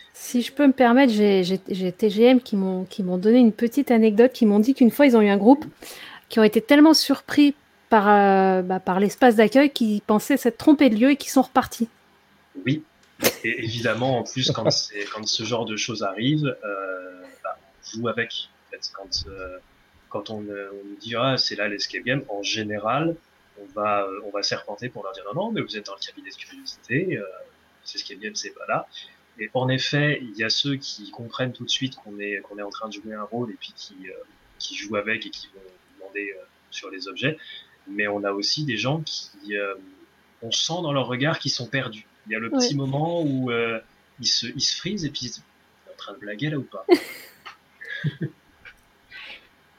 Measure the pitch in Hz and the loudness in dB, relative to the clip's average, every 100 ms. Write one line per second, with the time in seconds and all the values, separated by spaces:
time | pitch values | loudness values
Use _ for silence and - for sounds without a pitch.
0 | - - - 247 226 - 285 262 240 247 | -20 -18 -6 -4 -4 2 4 6 6 6
1 | 277 208 208 196 180 190 - 185 185 180 | 6 6 4 4 2 -2 -4 -4 -4 0
2 | 214 202 240 254 - 202 190 185 185 - | 0 6 6 6 4 -2 0 -2 -6 -6
3 | 180 180 208 247 233 214 233 285 262 233 | -2 0 4 8 6 6 -2 0 2 4
4 | 220 202 254 - 220 208 220 269 233 - | 4 6 4 6 4 6 4 6 4 8
5 | 285 233 208 202 208 285 - - - - | 6 8 6 6 6 6 4 -16 -20 -18
6 | - - - 226 214 220 - 294 311 302 | -18 -20 -4 4 4 4 4 8 8 8
7 | - 269 - - 285 - _ _ - 220 | 4 -2 0 4 4 4 _ _ 2 4
8 | 202 202 202 190 190 185 185 185 190 185 | 6 6 6 6 4 2 0 -2 0 2
9 | 202 - 254 220 208 262 285 - 226 208 | 2 4 6 6 6 6 4 2 0 0
10 | - 214 - 269 240 - 311 294 277 214 | 0 0 2 0 0 2 4 6 6 6
11 | 262 277 - 262 254 294 - - 226 _ | 4 2 2 0 2 2 0 -2 -6 _
12 | _ _ _ _ _ 92 120 156 - _ | _ _ _ _ _ -8 -4 -4 -6 _
13 | _ - - - 113 120 110 117 117 110 | _ -2 -2 -2 -6 -4 -6 -4 -2 0
14 | 131 123 107 131 127 123 113 - - 104 | 0 -2 -2 -4 -2 0 0 0 -4 -8
15 | 101 107 107 - 110 117 110 107 - 110 | -10 -8 -6 -6 -4 -4 -4 -6 -6 -6
16 | 98 95 127 156 143 - 104 98 95 92 | -6 -4 -2 0 -2 -6 -8 -8 -8 -10
17 | 92 90 90 - 95 - _ _ - 113 | -12 -18 -20 -14 -12 -12 _ _ -18 -8
18 | 120 110 117 - - _ _ - - - | -6 -4 -6 -8 -12 _ _ -16 -16 -16
19 | 95 - 98 95 92 92 _ _ _ _ | -10 -10 -10 -12 -14 -16 _ _ _ _
20 | - 104 104 107 104 101 98 101 101 101 | -12 -10 -10 -12 -10 -12 -12 -14 -16 -16
21 | 113 117 131 123 - 101 104 101 - 92 | -8 -4 -2 0 -2 -4 -4 -4 -8 -8
22 | 113 139 131 101 101 113 107 104 110 135 | -4 -4 -4 -8 -6 -6 -6 -4 -4 -2
23 | 165 165 _ _ _ 104 101 101 104 101 | -2 -6 _ _ _ -20 -14 -6 -2 -2
24 | 98 98 104 101 - 123 - 101 123 110 | -2 -8 -8 -6 -4 -6 -8 -12 -12 -12
25 | 98 95 101 139 226 196 - 107 101 98 | -14 -14 -10 -6 -6 -4 -6 -8 -12 -12
26 | - - - - - - - - - 131 | -14 -14 -20 -20 -20 -20 -18 -16 -4 -4
27 | 190 127 95 92 - _ _ _ - 101 | -2 -6 -8 -14 -20 _ _ _ -18 -12
28 | - 98 107 104 98 - 95 135 - - | -12 -12 -12 -10 -12 -12 -6 -6 -6 -18
29 | - _ _ - 113 127 131 131 - 143 | -20 _ _ -12 -6 -2 0 -2 0 0
30 | 147 143 120 104 113 - 143 135 - - | 0 0 -6 -6 -4 -2 -2 -4 -8 -14
31 | - - 113 - 131 120 120 - 131 - | -16 -16 -12 -6 -6 -6 -6 -4 -4 -10
32 | 107 101 101 98 - 101 101 - 110 101 | -16 -10 -6 -8 -10 -12 -12 -10 -12 -12
33 | 110 107 104 120 120 95 - - - 95 | -12 -12 -10 -8 -8 -10 -16 -18 -20 -20
34 | 92 - - _ _ - - - 101 104 | -18 -18 -20 _ _ -14 -12 -12 -8 -6
35 | 107 113 101 - - 95 95 92 _ _ | -4 -6 -6 -16 -18 -20 -20 _ _ _
36 | 95 101 101 92 - _ _ - 98 95 | -14 -10 -10 -12 -18 _ _ -16 -14 -14
37 | 95 92 131 156 - - - _ - 101 | -14 -6 -6 -6 -12 -20 -20 _ -16 -10
38 | 104 104 101 101 104 151 147 107 120 160 | -6 -4 -4 -4 -4 -4 -4 -4 -4 -4
39 | 151 - - - 104 101 101 95 95 _ | -6 -12 -14 -18 -10 -8 -8 -10 -16 _
40 | _ _ _ _ 117 - - 170 160 139 | _ _ _ _ -8 -6 -4 -4 -4 -2
41 | 120 123 147 160 135 - 120 135 113 107 | -2 -2 -2 -4 -6 -8 -6 -6 -6 -10
42 | - _ - - - 269 247 139 135 143 | -20 _ -10 -8 -4 0 0 -2 -4 -2
43 | 160 170 151 131 127 117 117 113 - _ | -2 -2 -2 -2 -2 -2 -2 -4 -10 _
44 | _ - 120 - 117 - - - 165 208 | _ -8 -4 -4 -4 -6 -6 -4 -6 -6
45 | 147 - 123 - _ _ _ _ - - | -6 -8 -10 -12 _ _ _ _ -20 -20
46 | - 98 104 107 151 151 - 98 - 359 | -18 -16 -12 -8 -6 -6 -8 -4 2 2
47 | - - - - - - _ - - - | 2 -18 -20 -20 -20 -20 _ -20 -16 -8
48 | 156 - 170 - _ _ - - _ _ | -8 -6 -10 -12 _ _ -20 -20 _ _
49 | _ - - - _ _ _ | _ -20 -20 -20 _ _ _